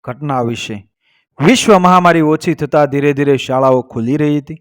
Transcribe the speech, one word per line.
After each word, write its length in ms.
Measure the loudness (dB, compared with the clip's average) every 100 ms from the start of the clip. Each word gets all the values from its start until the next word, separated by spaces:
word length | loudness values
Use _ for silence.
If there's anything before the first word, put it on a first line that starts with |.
ઘટના 380 | -12 -12 -6 -4
વિશે. 480 | -4 -8 -10 -14 _ _ _ _ _ 0 2
વિશ્વ 320 | 2 2 2
મહામારી 440 | 4 4 4 2
ઓછી 320 | 0 0 -4
થતા 320 | -6 -2 0 0
ધીરે 280 | 0 -2
ધીરે 240 | 0 0 -2
શાળાઓ 440 | -2 0 2 2
ખુલી 360 | -2 -8 -4 -2
રહી 220 | -2 -4
હતી. 160 | -6 -20